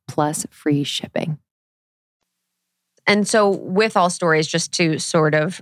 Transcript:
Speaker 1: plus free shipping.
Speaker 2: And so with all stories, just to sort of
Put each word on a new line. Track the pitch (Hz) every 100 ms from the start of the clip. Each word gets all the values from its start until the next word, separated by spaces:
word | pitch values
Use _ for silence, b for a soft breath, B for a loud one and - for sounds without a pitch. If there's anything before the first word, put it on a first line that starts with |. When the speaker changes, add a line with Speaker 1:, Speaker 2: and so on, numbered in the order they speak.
| -
Speaker 1:
plus | - 151 151 -
free | - 156 143
shipping. | 143 - - - 165 147 _ _ _ _ _ _ _ _ _ _ _ _ _ _ _ _ -
Speaker 2:
And | 208 196
so | 220 202
with | 190 - 185 220 202
all | 180
stories, | - 175 156 160
just | 165 -
to | - 165 151
sort | - 165 156
of | 151 160 -